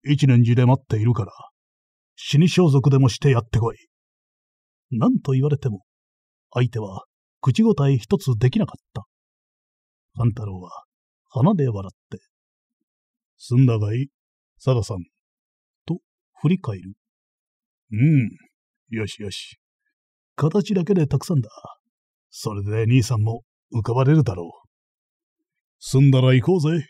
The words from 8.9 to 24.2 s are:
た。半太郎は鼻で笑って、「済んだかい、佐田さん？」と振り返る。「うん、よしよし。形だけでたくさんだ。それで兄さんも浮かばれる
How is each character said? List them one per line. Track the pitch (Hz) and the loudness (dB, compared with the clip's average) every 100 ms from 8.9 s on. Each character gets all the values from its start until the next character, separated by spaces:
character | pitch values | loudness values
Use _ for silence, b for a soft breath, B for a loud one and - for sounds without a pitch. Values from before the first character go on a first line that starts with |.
た。 | - - _ _ _ _ _ _ _ _ _ _ | -16 -16 _ _ _ _ _ _ _ _ _ _
半 | - 117 | -4 -4
太 | 110 101 | -4 -10
郎 | 92 | -12
は | 87 - _ _ _ _ _ | -16 -20 _ _ _ _ _
鼻 | - 151 196 | 0 0 2
で | 135 | -2
笑 | 98 95 | -4 -10
っ | _ _ | _ _
て、 | - _ _ _ _ _ _ _ _ _ _ _ _ | -20 _ _ _ _ _ _ _ _ _ _ _ _
「済 | - 123 | -2 2
ん | 131 | 4
だ | 113 | 2
か | 104 113 | -2 -4
い、 | 139 _ _ _ _ _ | -6 _ _ _ _ _
佐 | - 120 | -2 -2
田 | |
さ | 104 92 | -4 -10
ん？」 | 85 _ _ _ _ _ _ _ - | -12 _ _ _ _ _ _ _ -10
と | 170 _ _ _ _ | -10 _ _ _ _
振 | 147 | -2
り | 185 | -2
返 | 127 95 | -6 -10
る。 | 92 104 _ _ _ _ _ _ _ _ _ | -14 -20 _ _ _ _ _ _ _ _ _
「う | 107 | 0
ん、 | 147 147 113 - _ _ _ _ _ | 2 2 0 -8 _ _ _ _ _
よ | 110 104 | -8 -8
し | - | -10
よ | 104 | -12
し。 | - - - _ _ _ _ _ _ _ - | -14 -18 -20 _ _ _ _ _ _ _ -4
形 | 151 208 - | -2 -2 -2
だ | 190 | -4
け | 165 | 0
で | 190 147 | 0 0
た | 135 | -2
く | - | -2
さ | 156 | -4
ん | |
だ。 | 107 - - - _ _ _ _ _ | -4 -14 -20 -20 _ _ _ _ _
そ | - 110 | -14 -10
れ | 101 | -8
で | 101 110 110 | -6 -4 2
兄 | 127 | 2
さ | 107 117 | 2 -2
ん | |
も | 107 113 _ _ _ | -4 -6 _ _ _
浮 | 117 | -6
か | 101 | -4
ば | 120 | 0
れ | 135 | 2
る | 156 | 2